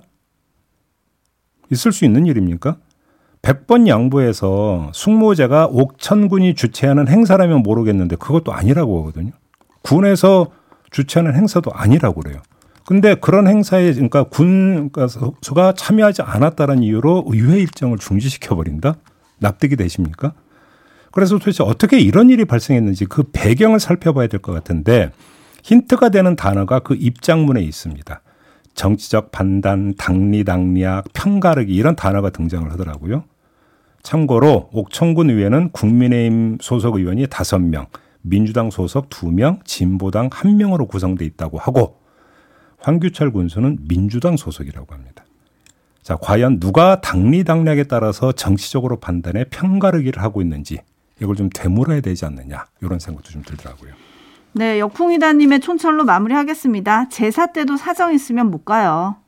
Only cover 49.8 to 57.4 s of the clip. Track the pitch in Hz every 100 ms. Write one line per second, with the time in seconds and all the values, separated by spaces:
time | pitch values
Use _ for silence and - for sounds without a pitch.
49.8 | 196 170 131 110 107 101 90 73 71 78
50.8 | - _ _ - 101 101 98 - 90 98
51.8 | 143 147 123 87 80 69 64 71 - _
52.8 | 90 85 80 73 - 78 69 73 67 65
53.8 | 65 - _ _ _ _ _ 214 226 214
54.8 | 208 - 349 339 311 294 285 277 269 339
55.8 | 330 311 262 180 214 277 294 311 262 208
56.8 | 196 220 254 - 220 226